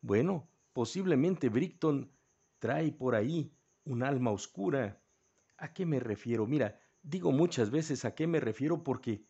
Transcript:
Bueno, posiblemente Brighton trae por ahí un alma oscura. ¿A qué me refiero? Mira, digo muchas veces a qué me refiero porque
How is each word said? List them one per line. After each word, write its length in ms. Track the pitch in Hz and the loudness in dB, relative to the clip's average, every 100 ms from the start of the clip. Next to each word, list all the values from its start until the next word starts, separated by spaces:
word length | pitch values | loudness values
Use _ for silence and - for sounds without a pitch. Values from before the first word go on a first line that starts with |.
Bueno, 460 | 117 104 160 185 - _ _ | 2 2 2 -2 -8 _ _
posiblemente 760 | - 117 180 185 139 160 185 127 | -4 -2 -2 2 4 4 2 2
Brighton 600 | 110 185 - 160 139 123 _ _ _ _ _ | 2 0 0 0 0 -4 _ _ _ _ _
trae 340 | 113 147 160 | -2 0 -2
por 220 | 156 127 113 | -2 0 2
ahí 360 | 113 165 151 _ _ _ | 2 0 -4 _ _ _
un 200 | - 120 | -6 -2
alma 280 | 127 139 123 | 0 0 0
oscura. 680 | 101 - - 190 139 107 101 _ _ _ _ _ _ | 0 -6 -4 -2 0 -2 -6 _ _ _ _ _ _
¿A 160 | 156 | -14
qué 120 | - 180 | -6 -2
me 140 | 139 | 0
refiero? 480 | 120 101 120 117 107 | 0 -4 -2 0 2
Mira, 320 | 147 110 - _ _ | 2 0 -4 _ _
digo 300 | 147 180 175 | -8 -2 2
muchas 360 | 135 175 131 107 | 4 2 2 2
veces 360 | 143 160 127 117 | 0 -2 -4 -4
a 100 | - | -2
qué 120 | 165 | 0
me 120 | 160 | 0
refiero 420 | 120 107 147 165 | 0 -2 -2 -2
porque 440 | 165 120 - 107 | -2 -4 -2 -6